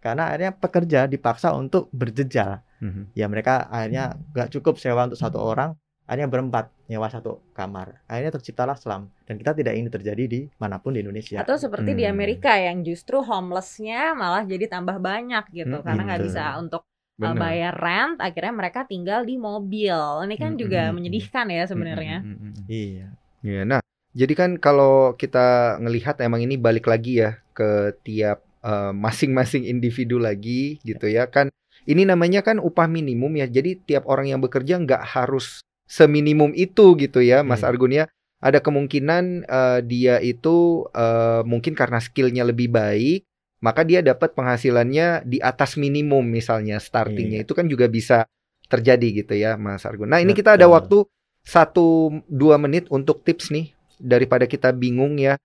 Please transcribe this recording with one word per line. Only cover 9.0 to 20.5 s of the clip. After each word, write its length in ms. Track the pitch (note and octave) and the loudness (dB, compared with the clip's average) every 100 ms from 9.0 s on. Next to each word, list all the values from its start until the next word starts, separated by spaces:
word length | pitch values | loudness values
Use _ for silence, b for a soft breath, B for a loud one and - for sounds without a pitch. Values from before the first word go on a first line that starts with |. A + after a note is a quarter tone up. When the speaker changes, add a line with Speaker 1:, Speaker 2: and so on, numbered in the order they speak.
| G2 _ | -12 _
Speaker 1:
Dan 160 | _ G#2+ | _ -8
kita 160 | C#3+ D3+ | -6 -4
tidak 160 | A#2+ | -2
ingin 160 | A2 A#2 | -4 -6
terjadi 360 | A2+ G2 G#2 B2+ | -8 -8 -6 -6
di 120 | A#2+ C#3+ _ | -6 -10 _
manapun 320 | G#2 F#2+ C3+ | -10 -8 -8
di 80 | C3 | -8
Indonesia. 400 | G2+ G#2 G#2+ G2+ | -8 -10 -12 -10
Speaker 3:
Atau 160 | - C#4+ | -4 -4
seperti 400 | C#4 G#3 G#3 C4 | -4 -6 -4 -2
di 80 | |
Speaker 2:
Hmm. 80 | A3 | -2
Speaker 3:
Amerika 400 | G3 G3+ - C#4 | -2 -4 -2 2
yang 320 | G#3 F3+ F3 | 2 0 -4
justru 400 | E3+ E3+ - C4+ | -6 -8 -4 -4
homeless-nya 880 | B3 G#3 F3+ F3+ F#3 - G#3+ A3+ D#4 | -2 -6 -6 -8 -10 -16 -10 -6 -4
malah 320 | D#4 F#3 F#3 | -4 -4 -4
jadi 240 | G#3 F#3 G#3+ | -4 -6 -6
tambah 320 | F3+ F3+ F#3+ | -6 -8 -6
banyak 480 | F#3 G3+ A#3+ A#3 G#3 | -6 -6 -6 -8 -8
gitu, 220 | E3+ D3+ | -12 -8
Speaker 2:
Mm-mm. 140 | C#3 - | -8 -6
Speaker 3:
karena 140 | G#2+ | -6
nggak 160 | G2+ F3 | -4 -6
Speaker 1:
Betul. 80 | G2 | -6
Speaker 3:
bisa 160 | F#2 D3+ C#3 | -6 -8 -8
untuk, 220 | E3+ E3 | -10 -12
uh, 80 | _ _ _ _ | _ _ _ _
Speaker 2:
Benar. 240 | - - | -4 -2
Speaker 3:
bayar 320 | E3 E3+ E3+ | -2 -4 -4
rent, 440 | F3 E3+ F#3 C4+ E4 | -4 -4 -2 -2 -4
akhirnya 320 | F#3+ E3+ F3 | -8 -6 -8
mereka 320 | A#3 F3+ A#3+ | -6 -8 -8
tinggal 400 | C4 F#3 F3 G#3 | -10 -10 -6 -6
di 160 | A#3+ B3+ | -4 -8
mobil. 560 | A3 G#3 G3 G#3+ G3+ E3+ D3+ D3 | -8 -8 -8 -4 -2 -2 -4 -6
Ini 160 | F#3+ G#3+ | -8 -8
kan 160 | D#4 | -8